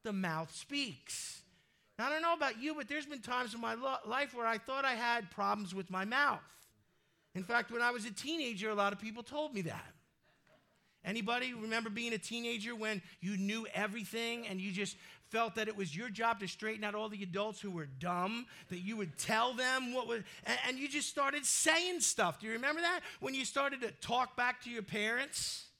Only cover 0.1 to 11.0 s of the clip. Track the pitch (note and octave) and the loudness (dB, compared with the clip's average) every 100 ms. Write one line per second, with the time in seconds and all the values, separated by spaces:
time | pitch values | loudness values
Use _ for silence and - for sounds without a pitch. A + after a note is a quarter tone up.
0.1 | G3+ F#3 D#3+ D#3+ - - C#4+ C4+ C3+ - | 0 0 0 -4 -8 -4 -2 -2 -4 -8
1.1 | - - - - _ _ _ _ - B3 | -8 -8 -10 -18 _ _ _ _ -2 0
2.1 | D#4 E4 E4+ C#4 A3 C#4 D4+ A#3+ C#4+ C#4+ | 2 4 4 4 2 -2 -2 -2 -4 -4
3.1 | C#4+ G#3+ B3 B3 A#3 A3+ A3+ C4+ C4 G#3+ | -8 -2 0 0 -2 -2 0 0 -2 0
4.1 | B3 C#4+ A#3+ A3+ A3+ - C4+ C4+ A#3+ A#3+ | 0 0 0 2 2 0 2 2 4 2
5.1 | A#3 G3+ - G3 G#3 G3 F#3+ F3+ F#3 G3 | 2 0 0 2 2 0 -6 -4 -2 2
6.1 | B3+ C#4+ F#3 - - - _ _ _ _ | 4 4 4 -4 -20 -20 _ _ _ _
7.1 | _ _ F3+ F3+ A#3 - A#3 A#3+ B3 A3 | _ _ -8 2 2 2 2 2 2 -4
8.1 | G3+ C4+ E4 C4 G#3+ A3 G#3 G3+ G3+ G#3+ | -6 -4 -2 -2 -2 0 4 2 2 -6
9.1 | A3 A#3 D4 D4+ A3+ E3 F#2+ - - _ | -10 -6 -4 -2 -2 -4 -4 -10 -18 _
10.1 | _ _ _ _ - _ _ _ _ | _ _ _ _ -20 _ _ _ _